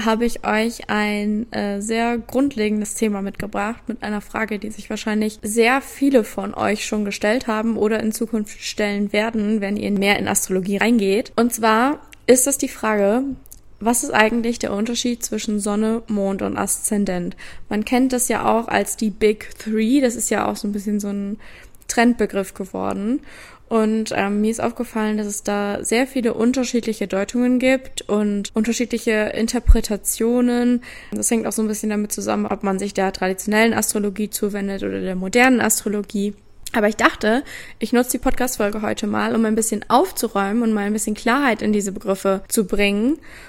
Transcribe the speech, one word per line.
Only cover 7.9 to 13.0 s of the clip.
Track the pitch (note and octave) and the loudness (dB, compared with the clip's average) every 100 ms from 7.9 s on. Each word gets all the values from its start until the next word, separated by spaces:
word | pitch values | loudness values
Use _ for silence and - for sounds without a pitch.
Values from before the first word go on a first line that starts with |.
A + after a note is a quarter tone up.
| A3 | 2
in | A3 | 0
Zukunft | - A3+ A3 G#3 - | -2 -2 -2 -4 -8
stellen | - - G#3 G3+ G3+ | -8 -2 0 0 0
werden, | G#3 A3 A3+ G#3 A3 | 0 0 0 0 0
wenn | G3 G#3 | 0 -2
ihr | G3+ | 0
mehr | G3+ G3 G3+ | 2 4 2
in | G3+ | 2
Astrologie | G3+ - F#3 F#3 G3+ | -2 -2 -2 0 0
reingeht. | G3+ A#3+ G3 G3 - - | 4 4 4 2 0 0
Und | A#3+ | 0
zwar | A#3 A3 A3 A#3+ - - - - | 2 2 4 2 0 -8 -2 4
ist | B3+ C#4 | 6 4
das | C#4 | 0
die | C4+ | -4
Frage, | - A3 G#3+ | -4 0 2